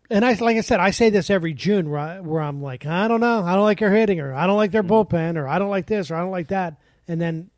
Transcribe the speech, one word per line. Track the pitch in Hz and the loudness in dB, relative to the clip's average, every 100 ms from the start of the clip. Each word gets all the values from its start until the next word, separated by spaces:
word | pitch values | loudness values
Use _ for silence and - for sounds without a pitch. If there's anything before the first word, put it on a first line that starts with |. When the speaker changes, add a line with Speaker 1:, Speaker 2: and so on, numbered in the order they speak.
| _ | _
Speaker 1:
And | 208 | 0
I, | 247 | 2
like | 214 233 226 | 2 0 0
I | |
said, | - 214 | 0 2
I | 190 | 2
say | - 226 | 2 2
this | 208 160 | 2 2
every | 196 165 | 0 0
June | 143 175 208 156 | -4 0 0 0
where, | 147 | -4
I, | 151 185 | -6 -10
where | 170 160 | -6 -4
I'm | 147 143 | -4 -6
like, | 139 127 143 | -10 -10 -4
"I | 170 220 | -2 0
don't | 233 | 2
know. | 233 233 | 2 2
I | 175 | 2
don't | 190 | 2
like | 208 208 | 4 2
their | 214 | 4
hitting, | 208 220 175 | 4 4 0
or | 139 | -2
I | 131 175 | -2 2
don't | 208 | 2
like | 214 | 2
their | 220 | 0
Speaker 2:
Mm-hmm. | 180 220 202 | 2 2 4
Speaker 1:
bullpen, | 170 160 165 | 0 0 -2
or | 135 | -2
I | 160 | -2
don't | 202 | 0
like | 196 - | -2 -2
this, | 214 160 | -4 -2
or | |
I | 165 | -4
don't | 185 | -4
like | 185 156 | -6 -4
that." | 190 175 151 _ _ - | -4 -4 -8 _ _ -8
And | 165 | -4
then | 170 165 180 | -4 -4 -10